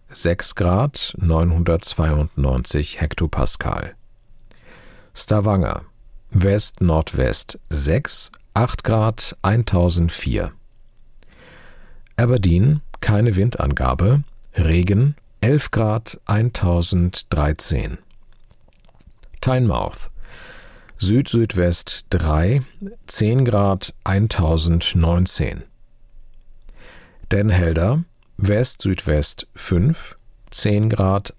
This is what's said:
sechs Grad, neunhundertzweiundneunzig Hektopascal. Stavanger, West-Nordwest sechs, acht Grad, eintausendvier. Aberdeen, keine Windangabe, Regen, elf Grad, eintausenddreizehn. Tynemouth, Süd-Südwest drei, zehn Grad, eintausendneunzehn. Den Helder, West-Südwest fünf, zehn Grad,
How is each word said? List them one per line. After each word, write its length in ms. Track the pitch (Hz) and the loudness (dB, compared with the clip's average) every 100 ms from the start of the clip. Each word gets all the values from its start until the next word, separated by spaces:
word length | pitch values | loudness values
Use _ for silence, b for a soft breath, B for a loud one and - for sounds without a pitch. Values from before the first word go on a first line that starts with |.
| - | -16
sechs 440 | - 85 87 - - | -4 -2 -2 -4 -2
Grad, 580 | 87 92 143 - - - | 0 2 0 -2 -8 -2
neunhundertzweiundneunzig 1800 | 82 80 85 82 85 82 - - 78 73 76 - 69 64 - 73 73 - | 0 2 2 2 2 0 -2 -2 0 0 -2 -2 0 0 -2 -4 -4 -6
Hektopascal. 960 | 76 - 80 - - - - 50 - - - - _ - - B B B B B B | -6 -4 -4 0 -2 -2 -6 -6 -8 -14 -20 -20 _ -20 -20 B B B B B B
Stavanger, 720 | - - 107 101 98 55 - - - - - - | -10 -2 0 2 2 0 -4 -12 -20 -20 -20 -2
West-Nordwest 1300 | 98 95 104 - - 90 80 78 67 64 52 - - - | 2 4 2 0 0 2 2 0 -2 0 -2 -6 -12 -6
sechs, 640 | 73 71 82 - - - - - | -4 0 0 -2 -6 -8 -12 -8
acht 300 | - 120 - | -2 -2 -2
Grad, 540 | - 110 110 110 - - | 0 2 2 0 -6 -4
eintausendvier. 1080 | 101 113 113 90 87 85 82 - - 104 87 - - - - - - - B B B B B B B B B - | 0 0 2 2 2 2 0 -2 -2 -2 -4 -8 -20 -20 -20 -20 -20 -20 B B B B B B B B B -2
Aberdeen, 680 | 120 123 95 85 120 151 - - | 2 2 4 4 4 2 -2 -6
keine 360 | - 104 117 95 | 0 2 4 2
Windangabe, 880 | 110 - 69 69 64 64 90 143 139 - - - | 0 0 -2 0 0 2 2 2 0 -12 -8 0
Regen, 580 | 80 165 98 101 139 147 - - | 2 4 4 4 2 0 -12 -4
elf 300 | 110 147 - | 2 2 0
Grad, 500 | - 110 110 - - | 0 0 -2 -6 -12
eintausenddreizehn. 1700 | - 104 117 - 90 87 85 90 90 - - 76 73 76 - 65 53 - - - - - - - - _ - - - - - - | -2 0 0 0 2 2 2 2 0 -2 -4 -2 0 -2 -2 -4 -4 -10 -14 -20 -20 -20 -20 -20 -20 _ -20 -20 -20 -20 -20 -6
Tynemouth, 680 | - 127 117 62 50 - - - B B B B B B B B | -2 2 2 0 -4 -8 -10 -10 B B B B B B B B
Süd-Südwest 1080 | 90 117 - 120 113 92 87 85 - - - | 0 0 2 0 0 2 0 0 -4 -10 -4
drei, 540 | 87 78 76 87 139 127 - 190 - - | -2 0 2 2 0 -2 -10 -16 -14 -10
zehn 380 | - 107 127 | -2 2 2
Grad, 480 | 123 104 101 95 - - | 2 2 2 0 -4 -10
eintausendneunzehn. 1600 | - 98 110 - 80 82 85 85 - 90 113 175 185 - 135 - - - - - - - - - - - - B B B B B - | -2 0 0 2 2 2 2 2 2 2 2 2 0 0 -4 -6 -14 -20 -20 -20 -20 -20 -20 -20 -20 -20 -20 B B B B B -4
Den 200 | 101 107 | 0 2
Helder, 540 | 90 85 82 92 151 170 _ _ - | 2 2 2 2 0 -4 _ _ -4
West-Südwest 1080 | 98 104 127 - 98 92 - 76 73 - - | 0 2 0 -2 -2 -2 0 0 0 -6 -14
fünf, 640 | - - 87 123 160 - - - - - | -12 -2 2 2 0 -6 -20 -20 -20 -12
zehn 380 | - 107 104 110 | -4 0 2 2
Grad, 460 | 110 95 98 - | 2 2 0 -4